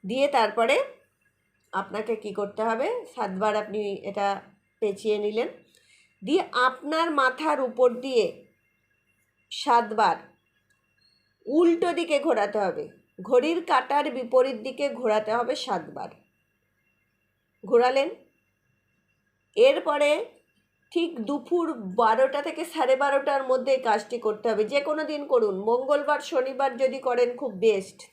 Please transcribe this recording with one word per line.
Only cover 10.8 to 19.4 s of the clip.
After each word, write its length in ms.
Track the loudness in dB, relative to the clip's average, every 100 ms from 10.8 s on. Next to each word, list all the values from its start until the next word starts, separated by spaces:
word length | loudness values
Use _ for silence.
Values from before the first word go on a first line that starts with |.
| _ _ _ _ _ _ -2
উল্টো 460 | 4 4 4 0
দিকে 260 | -2 0 0
ঘোরাতে 400 | 2 0 0 0
হবে, 300 | -2 -4 -8 -14 _ -16
ঘড়ির 420 | 2 4 4 -2
কাঁটার 460 | 2 0 2 0 0
বিপরীত 460 | -4 2 4 4 0
দিকে 320 | -8 -4 -4
ঘোরাতে 440 | -2 0 0 0
হবে 240 | -2 -2 -4
সাতবার। 520 | -4 -6 -6 -12 -14 -14 _ _ _ _ _ _ _ _ _ _ _ _ _ _ 2
ঘোরালেন, 420 | 4 4 2 0 -6 _ _ _ _ _ _ _ _ _ _ _ _